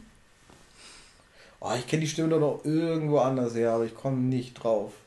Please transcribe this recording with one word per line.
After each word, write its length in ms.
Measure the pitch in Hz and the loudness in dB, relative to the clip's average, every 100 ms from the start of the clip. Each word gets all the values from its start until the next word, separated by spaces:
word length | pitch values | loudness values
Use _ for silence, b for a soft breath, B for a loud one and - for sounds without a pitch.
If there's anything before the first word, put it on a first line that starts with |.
| - - _ _ - - - b b b b b b b b b | -8 -20 _ _ -20 -20 -20 b b b b b b b b b
Oh, 120 | - 123 | -6 -6
ich 80 | - | -2
kenn 160 | 156 | -2
die 60 | 151 | -2
Stimme 220 | 160 160 | -2 0
doch 100 | 160 | 2
noch 260 | 147 117 147 | 2 0 -2
irgendwo 540 | 156 165 160 151 143 | 0 0 0 2 2
anders 340 | 127 131 120 | 4 2 0
her, 200 | 113 117 | 0 2
aber 120 | 117 113 | 2 0
ich 80 | - | -4
komm 340 | 135 131 127 | -4 0 0
nicht 260 | 127 123 - | 0 -4 -6
drauf. 380 | 117 107 107 - | 0 0 0 -10